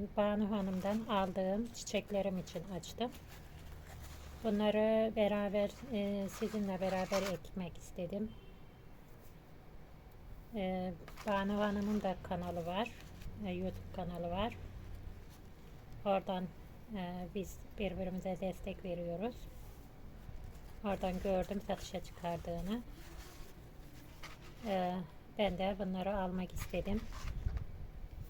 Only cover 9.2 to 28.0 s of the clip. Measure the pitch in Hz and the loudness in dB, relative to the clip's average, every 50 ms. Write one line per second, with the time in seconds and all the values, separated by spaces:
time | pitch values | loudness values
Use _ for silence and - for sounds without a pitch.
9.2 | - - - - - - - - - - - - - - - - - - - - | -14 -14 -14 -14 -16 -16 -16 -16 -14 -14 -14 -14 -14 -14 -14 -16 -16 -14 -14 -14
10.2 | - - - - - - - 220 190 185 185 185 180 185 175 160 - - - - | -12 -12 -12 -12 -10 -6 -2 0 2 2 2 2 2 0 -2 -4 -8 -10 -10 -4
11.2 | - 220 202 196 196 202 208 202 208 208 202 208 208 208 214 208 196 190 180 180 | 0 2 4 4 4 4 4 4 4 4 4 2 2 2 2 4 4 2 0 0
12.2 | - - 190 175 175 180 170 175 165 170 175 190 233 247 - - - - - - | -2 -2 -2 -2 0 0 -2 0 0 0 2 0 0 0 -2 -10 -12 -12 -10 -8
13.2 | - - - - 214 190 180 180 185 185 180 - - - - - 180 175 175 170 | -6 -6 -6 -4 -2 -2 0 0 0 -2 -2 -4 -6 -6 -4 -4 -2 -2 -2 -2
14.2 | 170 170 175 190 208 240 240 - - - - - - - - - - - - - | 0 0 2 4 2 2 2 -2 -8 -8 -8 -8 -8 -8 -8 -8 -8 -8 -8 -8
15.2 | - - - - - - - - - - - - - - - - - 208 196 190 | -10 -12 -12 -12 -12 -14 -14 -14 -14 -12 -12 -12 -12 -10 -8 -2 4 6 6 6
16.2 | 185 - 190 180 185 180 - - - - - - - - 220 196 180 175 175 180 | 6 2 0 0 0 -2 -4 -8 -12 -12 -12 -12 -10 -6 -4 -2 -2 -2 -2 -4
17.2 | 180 175 - 208 180 - - - - - - - 208 185 175 175 190 180 180 185 | -4 -2 -2 -2 -2 -2 -4 -8 -8 -8 -4 0 0 0 0 0 0 0 0 0
18.2 | - 190 185 170 196 185 180 - - 202 185 - - 185 170 175 175 170 170 170 | 0 0 0 0 0 0 -2 -2 -4 -6 -4 -4 -2 -2 -2 -2 0 -2 0 0
19.2 | 196 247 240 - - - - - - - - - - - - - - - - - | 0 -2 -2 -4 -8 -10 -10 -10 -10 -10 -10 -12 -12 -14 -12 -12 -12 -12 -10 -10
20.2 | - - - - - - - - - - - - - 208 196 185 - 185 180 185 | -10 -8 -8 -8 -6 -8 -8 -10 -10 -10 -8 -4 0 0 2 2 2 2 0 2
21.2 | - 202 190 185 180 - 202 202 - - 196 - - - - 180 - - - - | 4 4 4 4 4 4 0 -2 0 0 0 -2 -2 -4 -4 -4 -4 -4 -8 -4
22.2 | - 170 170 165 - 180 170 170 170 185 214 247 233 - - - - - - - | -2 0 0 0 0 -2 -2 0 0 0 0 0 -2 -6 -10 -10 -10 -10 -10 -10
23.2 | - - - - - - - - - - - - - - - - - - - - | -10 -10 -10 -10 -10 -10 -12 -14 -14 -14 -14 -12 -12 -12 -12 -12 -12 -12 -12 -12
24.2 | - - - - - - - - - 226 196 185 180 180 180 185 175 - - - | -10 -10 -10 -10 -12 -12 -10 -6 0 2 4 4 4 4 2 0 -2 -4 -8 -14
25.2 | - - - - 214 196 180 175 190 196 208 190 208 185 185 185 185 190 208 202 | -14 -8 0 4 4 4 4 4 4 2 4 2 0 0 2 2 2 2 2 2
26.2 | 185 185 185 185 185 175 - - - - - 175 175 190 202 226 233 - - - | 2 2 2 0 0 0 -2 -2 -2 0 0 2 2 4 2 2 0 -2 -6 -4
27.2 | - - - - - - - - - - - - - - - - | -2 -2 -2 2 2 2 2 2 0 -2 -4 -6 -6 -6 -6 -8